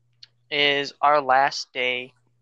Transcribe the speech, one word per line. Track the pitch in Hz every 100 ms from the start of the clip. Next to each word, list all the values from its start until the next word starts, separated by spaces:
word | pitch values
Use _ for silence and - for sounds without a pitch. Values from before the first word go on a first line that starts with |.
| _ _ - _ _
is | 147 143 143 139 -
our | 143 147
last | 135 131 139 - -
day | 135 127 123 127 _ _ _